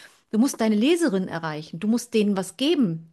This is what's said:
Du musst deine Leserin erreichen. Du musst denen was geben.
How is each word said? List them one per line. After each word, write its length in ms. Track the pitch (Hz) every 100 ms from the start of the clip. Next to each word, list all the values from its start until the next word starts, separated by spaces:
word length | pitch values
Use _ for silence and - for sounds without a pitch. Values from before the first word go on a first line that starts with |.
| - _ _
Du 60 | 214
musst 220 | 269 -
deine 160 | 220 214
Leserin 500 | 254 339 311 190 185
erreichen. 540 | 165 160 151 156 165
Du 80 | 208
musst 260 | 233 -
denen 220 | 220 208 196
was 200 | 185 -
geben. 560 | 277 285 202 165 -